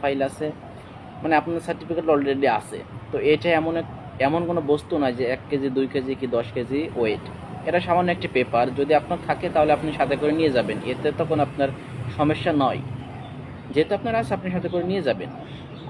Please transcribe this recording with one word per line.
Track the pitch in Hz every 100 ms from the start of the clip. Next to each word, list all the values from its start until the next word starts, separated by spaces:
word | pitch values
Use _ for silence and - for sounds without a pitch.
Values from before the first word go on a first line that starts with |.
ফাইল | 143 139
আছে, | 135 - 151 - - - - - - -
মানে | 160 151
আপনার | 156 170
সার্টিফিকেট | 165 170 - 165
already | 165 147 139 139 139
আছে। | 107 - 107 - - -
তো | 135
এটা | 123 151 175
এমন | 160 160 165
এক, | - - - -
এমন | 135 165 170
কোনো | 175 143
বস্তু | 151 - 165
নয় | 135
যে | 120
এক | 123 127 -
কেজি, | 143 135
দুই | 131 131
কেজি | 143 131
কি | 131 123
দশ | 117 117
কেজি | 123 120 139 160 123
ওয়েট, | 113 101 - - - - 165
এটা | 175
সামান্য | 175 175 180
একটি | 175 -
পেপার। | 127 123 117 127
যদি | 131 143
আপনার | 147 147 170 -
থাকে | 147 175
তাহলে | 160 151
আপনি | 147 156
সাথে | 147 135 135
করে | 147
নিয়ে | 156 156
যাবেন, | 127 107 104 101
এতে | 123 151 151
তখন | 160 156
আপনার | 135 - 135 131 - - - -
সমস্যা | 147 156 175
নয়। | 151 131 95 - - - - - - - - -
যেহেতু | 147 160
আপনার | 202 233
আছে, | 226 233
আপনি | 190 185
সাথে | 180 180
করে | 180
নিয়ে | 175 190
যাবেন। | 143 98 85 - - - - -